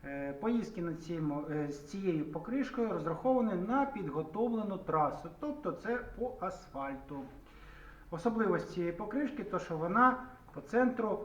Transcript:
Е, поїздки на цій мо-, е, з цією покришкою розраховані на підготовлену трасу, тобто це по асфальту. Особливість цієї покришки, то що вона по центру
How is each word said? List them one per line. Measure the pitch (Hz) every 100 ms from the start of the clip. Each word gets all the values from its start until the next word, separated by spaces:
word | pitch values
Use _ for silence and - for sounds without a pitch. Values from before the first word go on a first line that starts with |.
| 139
Е, | 139 139
поїздки | 139 220 240 185 185
на | 170
цій | 160 - 165
мо-, | 151 143 151
е, | 151 147
з | 143 -
цією | 196 190 160 147
покришкою | 165 220 262 262 - 226
розраховані | 170 156 160 254 262 220 180 196
на | 262 277
підготовлену | 220 160 147 156 208 240 226 202 185
трасу, | - 156 147 - 160 -
тобто | 302 285 175
це | - 208 240
по | 233 - 240 -
асфальту. | 185 185 - 139 139 135 - 139 120 - - - - - - - -
Особливість | 165 240 220 208 170 -
цієї | 180 170
покришки, | 170 208 254 285 -
то | 190 185
що | - 160
вона | 170 214 254 254 - - -
по | -
центру | - 233 254 - 214 -